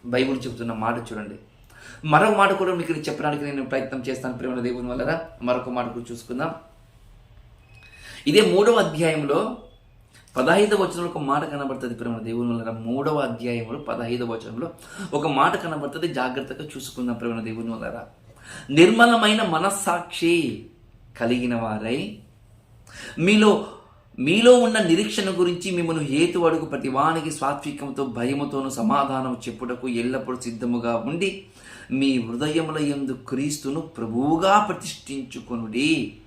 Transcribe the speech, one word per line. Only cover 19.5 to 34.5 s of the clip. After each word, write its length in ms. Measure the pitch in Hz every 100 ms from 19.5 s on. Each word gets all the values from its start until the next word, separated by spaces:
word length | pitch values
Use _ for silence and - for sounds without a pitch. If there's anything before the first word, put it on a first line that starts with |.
| 160 190 196 - 175 - - 170 170 139 104 - _ - - - -
కలిగిన 340 | 117 123 123
వారై 640 | 117 113 107 107 131 208 - - _ _ - _ - - - - -
మీలో, 480 | 170 214 214 196 - - - - _ -
మీలో 400 | 131 196 240 247
ఉన్న 200 | 233 220
నిరీక్షణ 520 | 185 165 208 - 190
గురించి 400 | 180 175 175 190
మిమ్మల్ని 340 | 175 165 160
హేతు 340 | 143 139 170 175
అడుగు 260 | 165 160
ప్రతి 240 | 156 139 131
వానికి 420 | 131 151 165 151
సాత్వికంతో 760 | 151 135 143 151 127 143 127 135
భయముతోను 640 | 117 120 139 143 139 135
సమాధానం 680 | 131 110 139 139 135 131 120 123
చెప్పుటకు 400 | 110 123 120 131
ఎల్లప్పుడూ 520 | 117 120 131 - 123
సిద్ధముగా 560 | 120 113 120 120 117 117
ఉండి 500 | 107 165 196 190 - - - - -
మీ 280 | 131 139 131
హృదయముల 600 | 113 120 151 160 160 156
యందు 400 | 147 143 135 131 -
క్రీస్తును 520 | 131 143 143 135 147
ప్రభువుగా 800 | - - 113 113 143 165 190